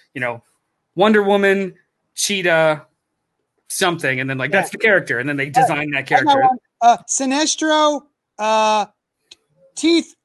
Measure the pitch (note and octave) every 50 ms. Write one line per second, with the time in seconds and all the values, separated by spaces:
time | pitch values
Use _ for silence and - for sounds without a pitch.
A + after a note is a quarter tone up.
0 | _ _ _ C3+ B2+ A#2+ A#2+ A#2 - _ _ _ _ _ _ _ _ _ _ E3
1 | F#3+ A3 A3 G#3 G3+ G3 G3+ G3+ G3 G3 F#3+ G3 G3 F3+ E3 _ _ _ _ _
2 | _ _ _ - - - G3+ F#3+ F3 F3+ E3 D#3+ D#3+ D#3 D3+ D3 - _ _ _
3 | _ _ _ _ _ _ _ _ _ _ _ _ _ - - - F#3+ F3 E3+ D#3+
4 | D3+ C3+ C3 B2+ C3+ C3+ C3+ C3 B2+ D3 - G3 F3+ - - G3 - A3 G3 F3
5 | - - B2 A#2 B2+ D3 C#3+ C#3 C#3 D3 C3+ D#3 F3+ - D#3 D3 D3+ D3 C#3+ C#3
6 | C3 - - - - D4 C#4 C4+ C4 B3+ B3+ B3 - _ _ _ A#3 A#3+ G#3+ G#3+
7 | - - - - C4+ C4 C4+ D4 D#4 D4+ - - D#4 D#4 D#4 D#4 D4+ D4+ D4 C4
8 | - _ _ _ _ _ _ - G#3+ A3 A3 A3 G#3+ G#3+ G#3+ G#3+ G3 - _ _
9 | _ _ _ _ _ _ - _ _ _ _ _ _ _ _ - - E4 E4+ D#4+
10 | - - _ _